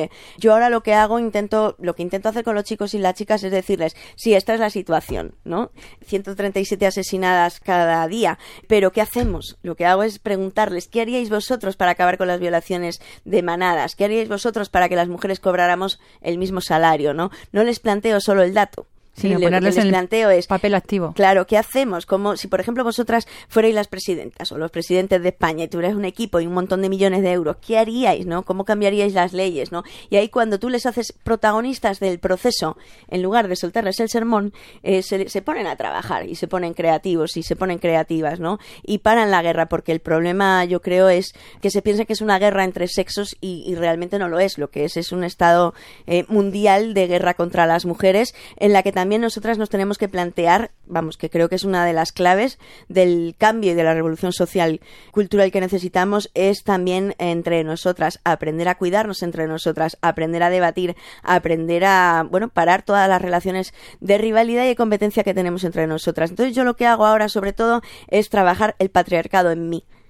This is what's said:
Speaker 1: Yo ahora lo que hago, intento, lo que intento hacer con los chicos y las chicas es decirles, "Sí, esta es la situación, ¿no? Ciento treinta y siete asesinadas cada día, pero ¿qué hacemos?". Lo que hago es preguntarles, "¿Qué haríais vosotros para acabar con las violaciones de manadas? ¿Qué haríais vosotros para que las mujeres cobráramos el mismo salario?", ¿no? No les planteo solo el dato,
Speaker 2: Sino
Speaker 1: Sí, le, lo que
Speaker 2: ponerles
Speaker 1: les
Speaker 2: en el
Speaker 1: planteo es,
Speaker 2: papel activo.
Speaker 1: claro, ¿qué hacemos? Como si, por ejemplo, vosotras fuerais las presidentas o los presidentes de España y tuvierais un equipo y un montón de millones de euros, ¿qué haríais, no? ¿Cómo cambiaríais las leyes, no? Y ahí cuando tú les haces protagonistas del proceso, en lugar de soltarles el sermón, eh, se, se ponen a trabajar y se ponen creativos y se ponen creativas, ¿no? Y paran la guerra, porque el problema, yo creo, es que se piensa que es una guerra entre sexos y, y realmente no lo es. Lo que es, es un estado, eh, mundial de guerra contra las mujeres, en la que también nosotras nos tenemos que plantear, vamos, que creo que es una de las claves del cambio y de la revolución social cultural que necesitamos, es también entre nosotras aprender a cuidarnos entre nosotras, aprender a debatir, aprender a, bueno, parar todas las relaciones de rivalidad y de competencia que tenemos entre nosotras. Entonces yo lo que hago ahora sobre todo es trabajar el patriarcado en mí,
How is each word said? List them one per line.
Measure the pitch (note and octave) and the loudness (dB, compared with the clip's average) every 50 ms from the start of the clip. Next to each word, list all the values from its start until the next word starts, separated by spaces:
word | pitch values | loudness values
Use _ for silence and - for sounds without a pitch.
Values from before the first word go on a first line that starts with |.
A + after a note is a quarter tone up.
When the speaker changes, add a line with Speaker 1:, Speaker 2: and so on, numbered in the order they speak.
| D#3 - - - - - - - | -4 -4 -8 -18 -20 -20 -10 0
Speaker 1:
Yo | - A3+ G#3+ | 4 4 6
ahora | A3+ A#3+ B3 | 6 4 4
lo | A#3+ A3+ - | 2 0 0
que | A3 G#3 | 2 4
hago, | G#3+ G#3+ G#3 A3+ A#3+ | 4 4 4 2 -2
intento, | A#3 A3+ G3+ G#3 G#3 G3+ - A3 G#3+ G#3 - - | -2 -2 -2 -4 -2 0 0 0 0 0 -2 -4
lo | F3+ F3 E3+ | -6 -6 -4
que | - F3 | -4 -6
intento | F3+ F#3+ G3 G3 A3 | -6 -6 -4 -4 -2
hacer | A3 A#3 A3+ | -4 -4 -4
con | A#3+ G#3+ | -2 -2
los | G#3 G3+ | -2 -2
chicos | - A3+ - G#3 G3+ - | -4 -6 -6 -6 -6 -4
y | G#3 | -2
las | F#3+ G#3+ G#3+ | -2 -2 -2
chicas | - G#3 - G#3+ G#3 G3+ | -2 -2 -2 -2 -2 -2
es | F#3+ | -2
decirles, | F#3+ F#3+ F#3 - G3+ E3+ E3 D#3+ - - - - - | -2 -2 -2 -2 -2 -2 -2 -4 -4 -6 -20 -20 -16
"Sí, | - - A3+ G#3 | -6 0 4 4
esta | G3 - - A3+ | 4 4 2 -2
es | A3+ | 0
la | A3+ G#3+ | 0 -2
situación, | - G3+ F3+ - E3 D#3+ - - - F#2+ E2 E2 - _ - | -2 -4 -4 -2 -2 -2 -2 -4 -8 -8 -8 -10 -14 _ -12
¿no? | - E3 F#3+ A#3+ - - - - - - - - | -8 -6 -6 -6 -6 -10 -18 -20 -20 -20 -20 -14
Ciento | - - F#3+ G3 G3 G3 | -6 -6 -6 -6 -6 -8
treinta | G3 G3+ G3+ G3 G3 | -6 -6 -4 -2 -4
y | G3 | -4
siete | - G3+ F#3+ G3+ | -4 -2 0 0
asesinadas | F#3+ F#3 G3+ F#3+ - - F#3 F#3 F#3 F#3 F3 F3 F3 - - | 0 0 0 -6 -4 -4 -2 0 2 4 4 4 2 0 -4
cada | - - F#3 F3 E3+ E3 E3 E3 E3 D#3+ | -4 -2 2 2 2 2 2 0 0 -2
día, | F#3+ A3+ G#3+ E3+ D#3 - - - - - - - | -2 0 0 0 0 -2 -10 -20 -20 -12 -2 2
pero | A3 G#3 F#3+ F#3 | 2 4 4 4
¿qué | - A3 | 2 0
hacemos?". | G#3+ - - A#3+ B3 A3+ F#3 D#3 - - - - - | -2 -2 -2 -2 -2 -2 -2 -4 -8 -12 -18 -14 -12
Lo | F3 E3 | -10 -6
que | - F3 F3 | -2 2 2
hago | F#3 F#3+ G#3 | 2 2 2
es | A3+ G3+ G#3 | -2 -4 -6
preguntarles, | - G#3+ G3+ F#3+ F#3+ F#3+ F#3+ - G#3+ G3+ F3+ F3 - - | -6 -4 -4 -4 -4 -4 -2 -2 -2 -2 -2 -8 -8 -6
"¿Qué | - A#3 | -4 -4
haríais | A3+ A3 B3 B3+ A#3+ G#3+ | -2 -2 -2 -4 -2 -2
vosotros | G#3+ G#3 G#3 - B3+ A#3+ G#3 F#3+ F#3+ - | -4 -4 -2 -4 -6 -4 -4 -6 -4 0
para | F#3+ F3+ | 0 0
acabar | F3 - F3+ F3+ F3+ - | 2 2 2 0 0 0
con | F#3+ F3+ | 0 -2
las | F3+ F3+ | -2 -2
violaciones | F3+ F3 E3 E3 - - F#3 F3 F3 E3+ E3+ - - - - - - | -2 -2 -2 -2 -2 -2 -6 -4 -4 -6 -8 -10 -14 -20 -20 -20 -10
de | - F3 G3 | -2 -2 0
manadas? | F3 F3 E3+ F3 F#3 F3+ E3+ E3+ E3+ E3 - | 0 0 -2 0 0 0 0 0 -2 -4 -2
¿Qué | - G3 | -2 -2
haríais | G#3 G#3+ A3+ A3 A3 | 0 0 0 -2 -2
vosotros | G#3 G3+ - A#3+ G#3+ A3 G#3 - | -4 -4 -4 -4 -4 -4 -6 0
para | - F#3 F3+ E3+ | 2 2 2 4
que | F3+ | 2
las | F3 F3 F3 | 0 0 0
mujeres | F3 F3 - G3 F#3+ F#3 | -2 -6 -4 -4 -4 -2
cobráramos | - F#3+ F3+ F3 F3 F3 F3 F3+ F#3+ G3 - - _ _ _ _ | 0 0 2 2 4 2 2 0 -2 -4 -6 -8 _ _ _ _
el | - - F3 F3 | -6 -6 -4 -4
mismo | F#3 F#3+ F#3+ F3+ | -4 -4 -4 -4
salario?", | F3+ - E3+ D#3+ E3 E3 D#3+ D3 C#3+ D3 C#3+ | -2 0 2 4 4 4 4 2 0 -2 0
¿no? | D#3 E3 G3 - - - - | -2 -4 -4 -6 -10 -16 -6
No | - G3+ A3+ | 0 2 2
les | A#3+ A#3+ - | 2 0 -2
planteo | - A3+ G3+ G#3 G#3 A3+ A3 G3+ | -2 -2 -2 0 0 0 0 0
solo | G3 - G3+ G3 F#3 | 2 2 4 4 4
el | F3+ F#3+ | 4 4
dato, | G#3+ G3+ - - - - _ _ - _ _ _ - | 2 0 0 -2 -14 -18 _ _ -20 _ _ _ -4
Speaker 2:
Sino | |
Speaker 1:
Sí, | - G3 | -2 0
le, | F#3 | 2
lo | F3 | 2
que | F3+ E3+ | 2 2
Speaker 2:
ponerles | F3 F#3 F3+ G3+ F#3 | 2 2 2 2 0
Speaker 1:
les | - G#3+ | 2 2
Speaker 2:
en | G3 | 2
el | F#3+ | 2
Speaker 1:
planteo | F3+ F3+ F3+ - A3+ A3+ G#3 | 2 0 0 0 2 4 4
es, | F#3+ F3 F3 - | 4 4 4 0
Speaker 2:
papel | G3 F3+ - G#3 G3+ | -2 0 0 0 0
activo. | G3+ - - G#3 G3 F3 D#3 E3 | 0 -2 -2 -4 -2 -2 -4 0
Speaker 1:
claro, | - G3 F#3+ G3 F#3+ F#3 - | 2 4 4 6 4 4 2
¿qué | A3 G#3 | 2 0
hacemos? | A3 - - C4 C4+ A#3+ F#3 E3+ F3 | 0 0 0 -2 -2 0 -2 -6 -4
Como | - G3 F#3+ G3+ G#3 G3 - | -2 -2 0 0 -2 -4 -4
si, | - G3 | -6 -4
por | - F#3 | -4 -4
ejemplo, | G#3 - A#3+ A#3+ B3+ | -2 -4 -4 -4 -2
vosotras | A#3 A3 - A#3+ A3+ A#3 A#3 - - - - - - | -4 -2 -2 -2 0 0 -2 -2 -4 -14 -20 -12 -2
fuerais | - A3+ A3 A3 G#3+ | 0 2 4 4 2
las | G#3 G#3 - | 0 -2 -4
presidentas | - F#3+ - - F3+ D#3 - - - - F3 - | -8 -12 -6 -6 -6 -6 -6 -12 -14 -12 -12 -10
o | - D3 | -8 -8
los | D#3+ E3 | -8 -6
presidentes | - E3+ E3 - F3+ F#3 F#3 F#3+ F#3+ F#3 E3+ | -6 -8 -4 0 0 0 2 2 0 0 0
de | F3+ | 0
España | - - - E3 D#3+ D#3 E3 | -2 0 -2 -2 -2 -2 -6
y | D#3+ | -6
tuvierais | - E3+ E3+ F3+ G#3+ | -4 -2 -2 -2 -2
un | G3+ G3+ | -2 -4
equipo | F3+ F#3+ - A#3 G3+ - E3+ | -6 -6 -6 -6 -2 -2 -2
y | E3 E3+ | -2 0
un | F3+ | -2
montón | F3+ F3+ F#3 F#3+ F#3+ F#3+ | -4 -2 -2 -2 -2 -2
de | F#3+ | -2
millones | F#3+ F#3+ G3 G3 F#3 F#3+ G3 | 0 2 2 2 2 2 0
de | F3+ | 2
euros, | F3+ F3+ E3 D3+ - - - | 0 0 0 -2 -4 -6 -6
¿qué | - A3+ A3 | -2 2 2
haríais, | A3+ A3 A3+ B3 C4 G#3 E3 - F#3 F3+ | 2 2 0 0 2 2 2 0 -2 -4
no? | E3 F3+ F#3 | -4 -6 -4
¿Cómo | - F#3+ F#3+ G3 | -4 -4 -4 -2
cambiaríais | - G#3+ G#3 G#3 G3+ G3+ G#3 G3+ G3+ G3 | -2 0 0 2 0 2 2 0 0 2
las | F#3 F3 F3+ F#3 | 0 0 0 0
leyes, | F3+ F#3+ F#3+ F3 C#3+ A#2+ A2 | -2 -2 -2 -2 -4 -6 -6
no? | E3+ E3+ F3 - - - - - | -6 -10 -10 -10 -16 -18 -8 0
Y | - G3+ | 2 2
ahí | F#3 A3+ | 2 2
cuando | - B3+ A3+ A3 G#3 G3 | 0 0 0 0 0 -2
tú | - B3 | -2 -2
les | B3+ A#3+ - | -4 -2 -2
haces | B3+ A3 A#3+ A3+ - - _ - | -4 -4 -4 -6 -8 -8 _ -4
protagonistas | - A3+ A3 - G#3+ G#3 A3 A#3+ C4 C4 - - G#3+ G3 - | -2 -2 0 2 2 2 2 -2 -4 -6 -2 -2 -4 -2 -2
del | G3+ F#3+ F3+ E3+ | -2 -4 -4 -2
proceso, | - F#3 F#3 F#3 - B3 A#3 - F3 D#3+ D#3 - - - - - - - | -2 -2 -2 0 0 -2 -2 0 -4 -6 -6 -8 -14 -20 -20 -20 -16 -8
en | - F#3 | -6 -4
lugar | F3+ F#3 G#3 A#3+ A3 F#3+ | -2 0 2 0 0 0
de | F3+ | -2
soltarles | - - E3+ F#3 A#3 G#3+ F#3+ F#3+ - | -4 -6 -6 -4 -2 -4 -2 -2 -2
el | A#3 A3 | -4 -2
sermón, | - A#3 A3+ A#3 A#3 G#3 G3+ G#3 - - - - - - - | -2 -2 -2 0 0 0 0 -2 -8 -12 -20 -20 -20 -10 -4
eh, | - G3 F#3+ | 0 0 0
se, | F#3 - G3+ F#3+ F#3+ F#3+ | 0 -2 -4 -4 -4 -4
se | - G3+ | -6 -8
ponen | F#3+ - D#4 - G#3 E3 | -6 -4 -6 -6 -4 -6
a | C3 | -6
trabajar | - - F#2 C#2+ - F3+ A2+ - - - - | -6 -6 -6 -6 -6 -6 -6 -6 -6 -6 -8
y | - | -10
se | E3 - - | -8 -8 -6
ponen | - F#3 F3+ E3+ E3 | -4 -4 -4 -6 -6
creativos | - E3+ E3 D#3+ D#3 - F#3 F3 E3 D#3 E3+ - E3+ | -2 0 0 0 0 0 -2 -2 0 -2 -2 -4 -8
y | D#3+ | -4
se | - E3+ | -4 -4
ponen | - F#3+ F#3 F3 E3+ | -4 -2 -4 -4 -2
creativas, | - E3+ E3 D#3+ D#3+ - E3 D#3+ D#3 D3 D#3 F3 | 0 0 2 0 0 0 -4 -4 -4 -4 -4 -4
¿no? | E3 D#3+ D#3 D#3 - - - - - | -4 -6 -6 -6 -8 -16 -20 -16 -8
Y | - G#3+ G3 | -6 -4 -2
paran | - G#3+ A3 A#3 A3 G#3 | 2 2 4 4 4 4
la | G3 F3+ | 2 2
guerra, | E3 E3+ E3 E3 E3 E3 | 2 2 0 0 0 -2
porque | - D#3+ - - | -2 -6 -2 -2
el | D#3+ D#3+ | -4 -4
problema, | - E3+ D#3+ D#3+ E3+ F3 F3+ G3 G3+ F#3+ F#3+ F#3 F3+ | -2 0 0 0 0 0 0 2 2 4 4 2 2
yo | F3 F3+ F3 | 0 -2 -2
creo, | - F#3 F3+ F#3 F#3 F#3+ | -2 0 2 4 6 6
es | F3+ F3 F#3+ - - - - - - - | 4 4 0 -4 -10 -18 -20 -20 -14 -4
que | - G3 | -4 -2
se | - G3+ | -2 0
piensa | - G#3+ G3+ G#3 - | 0 0 0 0 0
que | - A3 | -2 -4
es | G#3 | -4
una | G#3+ G#3+ G3+ F#3 | 0 0 2 4
guerra | G3+ G#3 G3 G3 F#3+ | 4 2 2 2 -2
entre | F#3 F3 - F3 F#3 | -2 -2 -4 -6 -4
sexos | - - F#3 - - G3+ G#3 G3 - - | -2 -4 -4 -4 -4 -6 -6 -8 -8 -12
y, | - F#3+ F3+ D#3+ - | -10 -10 -10 -10 -8
y | - E3+ | -8 -6
realmente | E3+ E3+ E3+ E3 E3+ F3 F3+ G3 G3+ | -2 0 0 0 -2 -2 -4 -4 -4
no | F#3+ F3 | -4 -2
lo | E3 E3+ | 0 0
es. | F#3+ G3 - - | 0 0 0 -4
Lo | D3 - | -8 -8
que | - C#3+ D3 | -4 -4 -4
es, | C#3 - E3 | -4 -4 -6
es | F3 - | -8 -6
un | F3 F3+ F3+ | -6 -6 -6
estado, | F3 - - F3+ E3+ E3+ F3 F3 E3 - - - - - - - | -6 -2 2 4 6 6 6 4 2 0 -6 -18 -20 -20 -16 -6
eh, | - E3+ F3 - - | -2 0 0 0 2
mundial | A3 G#3 G3+ G3 F#3 G3+ G#3 G#3 F#3+ G3 A3 A3+ G#3+ | 2 2 2 2 0 2 4 4 4 4 2 0 0
de | G3 F#3 F3 | 0 0 2
guerra | F3 F3+ F#3 F3+ F3 | 2 0 0 0 0
contra | - E3+ F3 - F3+ E3+ | 0 -2 -2 0 2 2
las | E3 E3 E3+ F3 | 4 2 0 0
mujeres, | F3+ E3+ - - F#3+ F#3+ G3+ A#3+ - - - - - - - | -4 -4 0 2 2 4 4 2 -2 -4 -14 -20 -18 -8 0
en | - G#3 G#3 | 2 4 4
la | G3 F#3 | 4 2
que | G3 | 2
también | G3 F#3+ F#3 F#3+ G#3 A3 | 0 -2 0 0 0 0
nosotras | A#3 A3+ - G#3+ G3+ G#3+ A#3 G#3 | 0 -2 -4 -4 -4 -4 -2 -2
nos | A3 G3+ | -4 -4
tenemos | - G3 G3 G3+ G3+ - | -2 -4 -2 -2 -4 -4
que | G#3+ G3 | -6 -6
plantear, | G3 F#3 F3 F3 F3 - E3+ E3+ F3 G3+ A3+ - - _ - | -4 -4 -4 -4 -2 0 2 4 4 4 2 -2 -10 _ -16
vamos, | - F#3 E3 E3 D#3+ - - | -8 -6 -6 -6 -6 -8 -8
que | - D#3+ | -10 -4
creo | - E3+ E3+ E3+ | 0 0 0 0
que | F#3 | 0
es | F#3 F#3+ | -2 -2
una | G3 F#3+ F3+ F3 | -2 0 0 0
de | F3 E3 | 0 0
las | D#3+ E3 - | 0 -2 -2
claves | - - F3+ F3+ F#3 G3 A3+ C4+ - - - - - - - - | -2 0 2 2 4 4 2 -2 -4 -8 -20 -20 -20 -20 -14 -4
del | F3 F#3 F#3 F3+ F3 E3+ E3+ E3 E3 - | 2 2 4 4 4 0 -2 -4 -2 2
cambio | G#3+ G#3+ A3 A3+ G#3 F#3 | 2 2 2 2 0 0
y | E3+ | 2
de | E3+ E3 | 2 2
la | D#3+ D#3+ | 2 2
revolución | E3 D#3+ E3 D#3+ D#3+ - F3+ F3+ | 2 0 -2 -4 -4 -4 -4 -2
social | - F3+ E3+ - F#3+ E3+ E3 D#3 - - - - - - - | -2 -2 -2 0 0 0 0 0 -2 -8 -16 -20 -20 -18 -6
cultural | - G#3+ G#3 F3+ - G3+ G3 F#3+ | -2 -2 -2 0 2 2 2 4
que | - G3 | 2 0
necesitamos, | F#3 F#3 G3 F#3 F3+ F3+ - F#3 F3+ G3 G3+ G#3 G3+ - - | -2 -2 -2 -4 -4 -2 0 0 0 2 0 -2 -2 -2 -2
es | - F#3 G3 G#3 G3 - | 0 2 2 2 0 0
también | - G3+ F#3 F3+ F#3 F3+ F#3 G3 G3+ - - | -2 0 0 0 -2 -2 -2 -2 -4 -4 -4
entre | F3 F3 E3+ E3+ E3+ F3 E3+ E3 D#3+ | -4 -4 -2 -2 -2 0 0 0 -2
nosotras | D#3 D#3+ E3+ - F3+ F3+ - E3 D#3+ - - - | -2 -6 -4 -2 -4 -2 0 -2 -4 -4 -4 -2
aprender | - E3 D#3 - D#3 D#3 E3 E3+ F3+ | -2 -2 0 0 -2 -2 0 -2 -2
a | F3+ | -2
cuidarnos | - F#3+ F3 F3+ G#3 A3 G#3+ F#3+ - F#3 | -2 -2 0 0 0 0 -2 -4 -6 -6
entre | F3 D#3+ E3 D#3+ D#3 | -6 -4 -4 -4 -4
nosotras, | D#3+ D#3+ - E3+ D#3 D#3 D#3+ E3 - - | -4 -4 -4 -4 -2 -2 -2 -4 -4 -2
aprender | - E3+ D#3+ - E3 D#3+ E3+ E3+ E3+ | -2 -2 -2 0 -2 -2 0 0 0
a | F3 | 2
debatir, | F3+ F#3 F3+ E3+ E3 - F3+ F3 E3+ - - - - - - | 2 2 2 0 0 -2 -4 -4 -6 -8 -12 -20 -20 -10 -2
aprender | - F3+ F3 - E3+ E3 E3 D#3+ E3 E3+ E3+ F#3 | 2 2 2 2 0 -2 -2 0 0 0 2 4
a, | G3 F#3+ F#3 F3+ F3 E3+ E3 D#3+ - | 4 4 6 4 4 4 2 0 0
bueno, | E3+ F#3 F#3 - | -2 -2 -2 -2
parar | - - E3 E3+ F3+ G3 - | -2 0 2 4 4 2 2
todas | - G3+ G3+ F#3+ F#3+ | 0 2 4 4 4
las | F#3+ F3+ | 4 2
relaciones | - F3+ F3 F3 - F#3+ F3+ F#3+ F#3 - - - - - - - | 2 0 -2 -2 -2 -2 -4 -4 -6 -6 -10 -20 -20 -20 -20 -8
de | - F#3+ G3+ G#3 | 0 2 2 2
rivalidad | G#3+ A3 G#3+ A3 A#3 A#3 A#3 A#3+ B3+ | 4 2 4 2 2 4 2 2 2
y | B3+ | 2
de | A#3+ | 2
competencia | A#3+ A#3+ A3 G#3 G3+ G#3 G#3 G#3 A#3 G3 | 2 0 0 0 0 0 0 0 0 0
que | G#3 F3+ | 0 0
tenemos | F#3+ F3+ F3 F3 F#3 F3+ | 0 0 -2 -2 -2 -4
entre | E3 E3 E3+ D#3+ D#3+ | -4 -2 -2 -2 -2
nosotras. | D#3 D#3+ - E3+ D#3+ - D#3+ E3+ | -2 -2 -4 -4 -2 -2 -2 -2
Entonces | F3+ F#3 A#3+ C4 A3+ | 0 -2 -2 0 0
yo | B3+ B3+ | 0 0
lo | B3 A#3 | 0 0
que | - B3 | 2 2
hago | A#3 A#3 A3 G#3+ | 2 4 4 4
ahora | G#3+ G#3+ A3 G#3+ G#3+ | 4 4 4 2 0
sobre | - G#3+ F#3+ G3 G3 | -2 -4 -4 -4 -2
todo | - A3+ A3+ A#3 A#3+ A3+ - - - - - | -2 0 0 0 0 -2 -8 -20 -20 -10 -2
es | - G3+ G#3 - | 0 0 0 2
trabajar | - G3+ F#3+ F3+ F3+ F#3 G#3+ G#3+ - - | 2 2 2 2 2 2 0 -2 0 -2
el | F#3+ F#3+ | -2 0
patriarcado | - F#3 F3 - F3+ E3 E3 - - F#3+ F3+ E3+ | 2 0 0 2 0 -2 -2 0 2 2 2 2
en | E3 E3+ E3+ E3 | 2 0 -4 -6
mí, | E3+ E3 - _ - _ _ | -6 -8 -10 _ -20 _ _